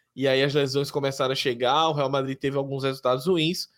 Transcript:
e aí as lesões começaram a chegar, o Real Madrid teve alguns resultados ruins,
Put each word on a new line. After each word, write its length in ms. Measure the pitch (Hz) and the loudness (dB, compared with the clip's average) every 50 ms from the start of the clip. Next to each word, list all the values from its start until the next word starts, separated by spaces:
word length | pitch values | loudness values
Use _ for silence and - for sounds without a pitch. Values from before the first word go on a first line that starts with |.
| _ _ _ | _ _ _
e 140 | 127 135 135 | -2 2 2
aí 140 | 135 135 | 4 4
as 100 | 139 143 | 2 2
lesões 380 | 135 151 139 127 131 143 143 143 | 2 2 0 2 0 -2 -2 -2
começaram 420 | - 147 139 135 135 - 135 131 | -2 -2 -2 -2 0 0 0 0
a 40 | 135 | 0
chegar, 520 | - - 139 120 120 127 120 135 156 165 165 | 0 -2 -2 -2 0 0 2 2 2 2 2
o 60 | 151 | 0
Real 160 | 147 139 131 | 0 0 0
Madrid 260 | 143 135 131 131 135 | 0 -2 -2 -2 -4
teve 220 | - - 139 139 139 | -4 -4 -2 -2 -2
alguns 260 | 139 135 139 135 135 | -2 -4 -4 -4 -2
resultados 420 | 135 135 131 - 123 127 135 139 | -4 -4 -2 0 0 0 0 0
ruins, 460 | 180 185 165 156 160 185 - - - _ | 0 0 2 2 0 -2 -4 -8 -12 _